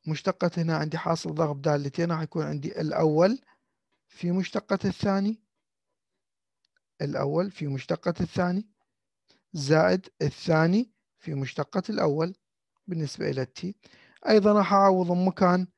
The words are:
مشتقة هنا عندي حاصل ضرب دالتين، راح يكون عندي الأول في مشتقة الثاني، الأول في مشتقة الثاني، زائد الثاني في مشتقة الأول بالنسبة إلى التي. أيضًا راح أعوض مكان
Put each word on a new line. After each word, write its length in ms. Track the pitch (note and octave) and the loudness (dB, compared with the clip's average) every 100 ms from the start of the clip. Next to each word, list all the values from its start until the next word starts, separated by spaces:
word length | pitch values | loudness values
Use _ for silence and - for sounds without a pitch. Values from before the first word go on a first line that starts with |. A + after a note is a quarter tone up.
| - | -6
مشتقة 440 | D#3 F#3+ - F3+ F3 | -4 -4 -2 -2 -2
هنا 200 | E3 D#3 | -2 -2
عندي 200 | D3+ D#3 | -2 -4
حاصل 360 | E3 E3 E3 | -2 -4 -4
ضرب 280 | D#3 D#3 C#3 | -2 -2 0
دالتين، 500 | D3+ D3 C#3+ D3+ E3+ | 0 0 -2 -4 -2
راح 100 | D#3+ | -2
يكون 240 | D#3+ E3 | -4 -6
عندي 360 | D3+ D3 C#3 - | -4 -6 -8 -6
الأول 600 | D#3 D3+ D#3+ D3+ F#3 C4 _ _ _ _ _ _ _ | -4 0 2 4 4 2 _ _ _ _ _ _ _
في 240 | - F3 | -8 -4
مشتقة 480 | F#3 F3+ G#3 - G3 | -2 -2 -8 -4 -4
الثاني، 560 | G3+ - G#3 G3 G3 A3 _ _ _ _ _ _ _ _ _ _ _ _ _ _ _ _ | -4 -2 -2 0 -2 -6 _ _ _ _ _ _ _ _ _ _ _ _ _ _ _ _
الأول 500 | D3 D3 C#3+ D#3 G3 | -6 -4 -2 -2 -4
في 160 | - D3 | -6 -6
مشتقة 460 | C3+ - E3+ F3+ E3+ | -6 -6 -4 -4 -4
الثاني، 480 | E3+ - F3+ F#3 A3 _ _ _ _ _ _ _ _ | -4 -2 0 -2 -6 _ _ _ _ _ _ _ _
زائد 560 | D#3 C3+ D#3 F3+ F#3 - _ | -8 2 4 4 2 -4 _
الثاني 680 | D3 - - D#3 E3 G3+ B3 _ _ _ | -6 -4 0 2 4 2 0 _ _ _
في 160 | - | -10
مشتقة 500 | C#3+ C3+ - D3 F#3+ - | -6 -6 -6 -4 -4 -4
الأول 460 | G#3 E3 D3 E3+ G3 _ _ _ _ - | -2 0 0 -4 -6 _ _ _ _ -8
بالنسبة 420 | E3+ D3 - D#3+ | -6 -6 -4 -6
إلى 120 | C3 | -4
التي. 340 | B2+ - F3+ - _ _ _ _ - | -6 -8 -12 -12 _ _ _ _ 4
أيضًا 240 | A3 G3+ | 4 6
راح 200 | G#3 F#3 | 4 4
أعوض 380 | G3 G3 F#3 F3 | 6 6 4 2
مكان 560 | F3+ F#3 - F3+ F3+ F3+ | 2 0 4 4 4 0